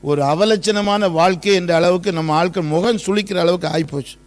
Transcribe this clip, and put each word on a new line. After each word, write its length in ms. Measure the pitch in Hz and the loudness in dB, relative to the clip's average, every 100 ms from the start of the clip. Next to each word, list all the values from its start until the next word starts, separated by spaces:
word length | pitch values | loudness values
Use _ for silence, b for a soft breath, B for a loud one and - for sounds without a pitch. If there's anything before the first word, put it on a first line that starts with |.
ஒரு 220 | 143 147 | -2 0
அவலட்சணமான 880 | 143 156 214 214 202 208 202 202 202 | 0 2 2 2 0 -2 0 0 0
வாழ்க்கை 420 | 160 175 185 202 | 2 2 2 2
என்ற 220 | 196 175 165 | 0 2 2
அளவுக்கு 360 | 175 180 190 | 2 2 0
நம்ம 220 | 170 160 | -2 0
ஆட்கள் 300 | 156 180 180 | 0 0 -2
முகம் 340 | 156 156 214 220 | -2 0 0 -2
சுளிக்கிற 400 | - 208 208 185 | 0 -2 -2 0
அளவுக்கு 300 | 175 175 160 | 0 0 -2
ஆயிப்போச்சு. 500 | 156 156 143 127 - | -4 -4 -6 -10 -16